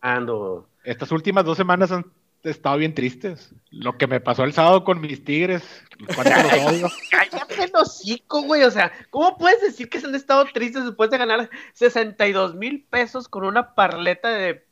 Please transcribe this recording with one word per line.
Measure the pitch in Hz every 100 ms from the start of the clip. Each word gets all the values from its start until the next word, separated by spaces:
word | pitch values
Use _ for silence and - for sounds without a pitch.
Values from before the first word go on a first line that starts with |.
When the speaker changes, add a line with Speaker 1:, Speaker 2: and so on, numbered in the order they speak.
Speaker 1:
ganando, | 127 123 120 110 98 90
güey. | - _
Speaker 2:
estas | 123 117 135
últimas | 160 196 190 165
dos | 165
semanas | 180 180 185
han | 180 170 _ _ _
estado | 160 147 143 143
bien | 156 151
tristes. | 127 - 202 160 - - _
Lo | - 120 120
que | -
me | 123
pasó | 123 120 135
el |
sábado | 151 165 185 190
con | 175
mis | 151 131 -
Tigres, | 147 180 175 - - _ - 107 -
cuánto | 277 -
los | 147
Speaker 1:
<laughs> | 143 147
Speaker 2:
odio. | 170 175 - -
Speaker 1:
Cállate | 170 196 - 294 427 359
el | 381
hocico, | 320 - 196 233 - 294
güey. | 285 302
O | 254
sea, | 208 175 - -
¿cómo | 269 339 370
puedes | 359 392
decir | 392 - 233
que | 339
se | 277
han | 269
estado | 277 277 277
tristes | 233 240 262 247
después | 208 220
de | 262
ganar | 240 226 233 - -
sesenta | - 240 240 220 202 202
y |
dos | 190 185 170
mil | 233 285 _
pesos | 240 233 254 247
con | 202
una | 196 220 240 -
parleta | 185 160 175 180 233
de | 214 185 - _